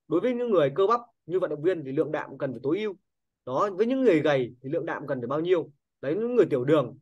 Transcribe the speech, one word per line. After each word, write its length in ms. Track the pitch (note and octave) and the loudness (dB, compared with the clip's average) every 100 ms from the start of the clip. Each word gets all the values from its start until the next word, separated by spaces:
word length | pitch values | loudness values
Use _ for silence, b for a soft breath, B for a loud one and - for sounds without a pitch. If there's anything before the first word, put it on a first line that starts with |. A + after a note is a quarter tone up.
| _ | _
Đối 120 | E3 | 0
với 140 | A#3 | 0
những 160 | A#3+ A#3+ | -2 0
người 220 | F#3+ C#3+ | 2 2
cơ 120 | C#3+ G3 | 2 2
bắp 140 | A#3+ - _ - | 2 -2 _ -4
như 140 | F3+ | -2
vận 100 | F3 | -2
động 120 | D3 | 0
viên 220 | D#3 F3+ | -2 -2
thì 80 | C3+ | -4
lượng 200 | C3+ D3+ | -2 -2
đạm 260 | D3+ - C3+ | -2 -8 -8
cần 140 | C#3 | -8
phải 80 | A2+ | -4
tối 160 | C3 F3 | -2 -2
ưu. 160 | G#3+ F3 _ _ _ _ - | -2 -8 _ _ _ _ -6
Đó, 240 | C3 G3+ | -2 -2
với 160 | F3+ A3+ | 0 0
những 160 | C4+ | 2
người 180 | B3+ D#3+ | 4 4
gầy 340 | D3+ C#3 A#2+ - | 4 2 0 -6
thì 60 | C3+ | -6
lượng 180 | D#3+ D#3+ | -6 -4
đạm 200 | C#3+ C3+ | -8 -6
cần 140 | C3+ | -6
phải 60 | A#2 | -4
bao 140 | C#3+ | -4
nhiêu? 300 | E3+ F3+ - _ _ _ | 0 0 0 _ _ _
Đấy, 140 | C3+ | -4
những 220 | E3+ A#3 B3 | -2 0 2
người 100 | E3+ | 2
tiểu 140 | C#3 | 2
đường 340 | B2+ D#3 A#2+ - | 2 2 2 -8